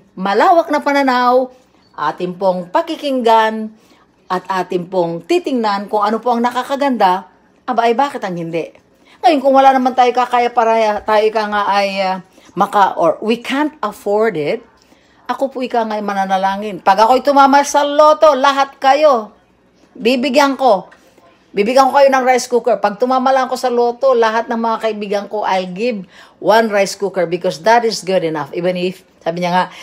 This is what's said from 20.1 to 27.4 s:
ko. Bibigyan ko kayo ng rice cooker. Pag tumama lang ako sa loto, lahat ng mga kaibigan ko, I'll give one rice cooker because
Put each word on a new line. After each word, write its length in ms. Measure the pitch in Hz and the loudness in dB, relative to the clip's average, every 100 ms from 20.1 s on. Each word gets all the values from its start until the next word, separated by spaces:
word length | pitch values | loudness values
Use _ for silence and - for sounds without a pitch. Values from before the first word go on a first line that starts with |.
| 262 277 262 277 262 | 0 0 2 2 2
ko. 380 | 262 190 - - _ _ _ _ _ | 2 2 -2 -20 _ _ _ _ _
Bibigyan 380 | 190 202 262 269 | -4 0 4 4
ko 80 | 277 | 4
kayo 100 | 277 | 4
ng 100 | 262 | 4
rice 220 | 254 254 - | 2 0 0
cooker. 320 | 240 240 208 | -2 0 0
Pag 240 | 208 196 | -2 -2
tumama 320 | 247 262 254 | -2 0 0
lang 160 | 269 254 | 0 0
ako 60 | 254 | -4
sa 160 | 254 | -2
loto, 400 | 240 240 240 269 | 0 -2 0 0
lahat 320 | 240 226 226 226 | 2 0 -2 -4
ng 120 | 233 | -4
mga 180 | 226 220 226 | -4 -4 -4
kaibigan 400 | 214 208 202 202 | -6 -6 -6 -6
ko, 160 | 214 | -6
I'll 320 | - 190 185 | -4 -4 -4
give 320 | 180 240 208 175 - - _ | -6 -6 -6 -10 -20 -20 _
one 320 | 165 220 226 | 0 2 2
rice 240 | 202 190 | 0 -2
cooker 320 | - 196 190 165 | -4 -6 -4 -4
because 400 | 175 | -2